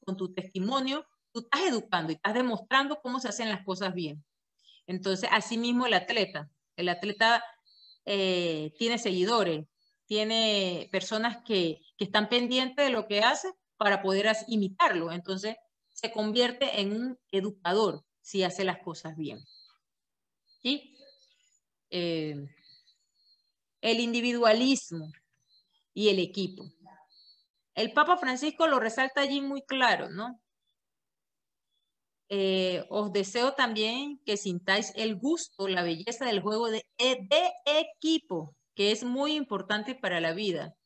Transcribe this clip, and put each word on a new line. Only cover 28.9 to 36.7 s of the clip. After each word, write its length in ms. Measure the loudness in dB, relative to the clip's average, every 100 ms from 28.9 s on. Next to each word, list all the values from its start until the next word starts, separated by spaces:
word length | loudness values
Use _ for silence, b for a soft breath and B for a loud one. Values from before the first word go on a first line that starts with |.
| 0 0 0
allí 180 | 0 0
muy 220 | -4 -6
claro, 480 | -4 2 4 4 -2
¿no? 320 | -8 -10 -12 _ _ _ _ _ _ _ _ _ _ _ _ _ _ _ _ _ _ -6
Eh, 560 | 0 2 2 2 -2 -2
"Os 240 | -2 0
deseo 400 | 0 0 0 0
también 680 | 2 0 2 -2 -2 -6 -6 -4
que 100 | -2
sintáis 560 | -2 -2 0 0 0 -4
el 180 | -4
gusto, 540 | -2 -2 -2 -4 -6 -2
la 160 | 0
belleza 400 | 0 -2 -6 -6
del 160 | -2 -2
juego 280 | 0 -2
de, 160 | -2